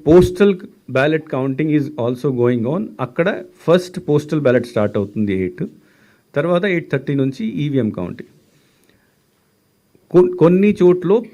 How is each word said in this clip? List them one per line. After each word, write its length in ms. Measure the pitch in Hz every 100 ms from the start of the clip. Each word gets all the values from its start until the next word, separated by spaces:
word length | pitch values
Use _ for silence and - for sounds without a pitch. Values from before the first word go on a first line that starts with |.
| 143
postal 440 | 175 180 - 202 185 - _ -
ballot 300 | 127 147 156
counting 580 | 156 135 135 131 156 151
is 40 |
also 580 | 135 - 120 123 147 123
going 360 | 120 123 113 175
on, 100 | 220 -
అక్కడ 460 | 127 - 175 - - _ -
ఫస్ట్ 320 | 180 180 - -
పోస్టల్ 320 | 147 147 -
బ్యాలెట్ 260 | 135 123 120
స్టార్ట్ 300 | 113 104 104
అవుతుంది 360 | 101 113 104
ఎయిట్, 300 | 95 92 - - - _ _ _ _ _ 143
తర్వాత 300 | 165 175 202
ఎయిట్ 260 | 175 -
థర్టీ 240 | 139 139 139
నుంచి 300 | 135 135 220
ఈవీఎం 440 | - 147 135 110
కౌంటింగ్. 400 | 92 90 - - _ _ _ _ _ _ _ _ _ _ _ _ _ _ _ _ _ _ 175
కొ-, 200 | 180 -
కొన్ని 360 | 160 185 208 202
చోట్ల 400 | 180 180 170 220 226